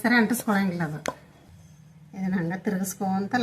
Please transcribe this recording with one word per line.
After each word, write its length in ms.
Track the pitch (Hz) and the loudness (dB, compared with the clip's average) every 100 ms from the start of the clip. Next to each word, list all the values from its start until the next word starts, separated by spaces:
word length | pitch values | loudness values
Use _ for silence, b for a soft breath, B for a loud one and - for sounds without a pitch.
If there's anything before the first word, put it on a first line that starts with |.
ಸರಿ 140 | 233 240 | 4 4
ಅಂಟಿಸ್ಕೊಳಂಗಿಲ್ಲ 640 | 214 240 - 196 190 175 160 | 4 2 2 2 2 0 -2
ಅದು. 100 | 151 - - - - - - - - - - - 196 | -2 -6 -8 -12 -20 -20 -20 -20 -20 -20 -20 -16 -6
ಇದನ್ನ 180 | 190 190 | -2 -2
ಹಂಗೆ 180 | 165 185 - | -2 -4 -4
ತಿರುಗಿಸ್ಕೊಂತ 680 | 185 190 - 196 190 202 247 | -2 -4 -4 -2 -2 0 0